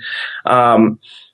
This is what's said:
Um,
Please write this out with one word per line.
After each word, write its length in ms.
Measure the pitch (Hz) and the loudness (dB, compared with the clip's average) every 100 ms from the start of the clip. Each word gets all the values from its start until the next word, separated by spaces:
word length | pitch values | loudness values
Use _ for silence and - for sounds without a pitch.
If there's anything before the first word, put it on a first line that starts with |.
| - - - - | -4 -12 -12 -10
Um, 540 | - 123 120 117 113 110 - - - | -2 2 4 4 2 0 -14 -20 -20